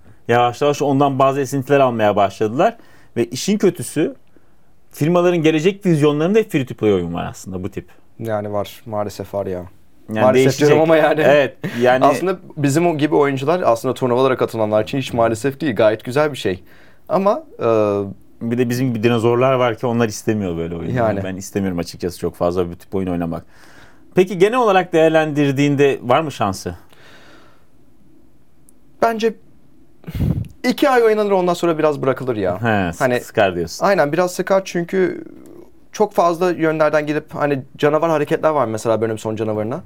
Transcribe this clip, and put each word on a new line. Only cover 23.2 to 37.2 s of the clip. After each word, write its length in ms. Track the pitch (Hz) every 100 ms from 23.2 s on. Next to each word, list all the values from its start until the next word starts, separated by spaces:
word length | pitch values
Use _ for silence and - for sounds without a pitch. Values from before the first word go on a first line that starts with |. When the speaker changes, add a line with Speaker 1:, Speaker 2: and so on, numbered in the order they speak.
| 85 82 - - - - - - -
Speaker 1:
Peki 240 | - 190 185
genel 200 | 202 247
olarak 340 | 226 185 175
değerlendirdiğinde 1040 | 160 160 160 156 143 143 135 143 139 139 123
var 180 | 117 135
mı 120 | 160
şansı? 420 | - 107 95 - 87 - - - - - - - - - - - - - - - - - - - - - -
Speaker 2:
Bence 320 | 233 226 226 - - - - - - - - - - - - -
iki 260 | 254 247 294
ay 120 | 254
oynanır, 280 | 226 214 208
ondan 240 | 196 180
sonra 240 | 175 170 156
biraz 240 | 151 139
bırakılır 340 | 135 123 131 110
ya. 180 | 92 90
Speaker 1:
He, 300 | 117 107 90
sık-, 80 | 80
Speaker 2:
Hani 200 | 135 123
Speaker 1:
sıkar 360 | - - 98 87
diyorsun. 300 | 82 - 180
Speaker 2:
aynen, 260 | 190 147
biraz 200 | 156 180
sıkar 280 | 180 180 196
çünkü 600 | 190 180 170 190 180 - - - - - - - -
çok 200 | - 208
fazla 380 | - 175 170 185
yönlerden 560 | 170 160 156 151 151 147
gidip 280 | 151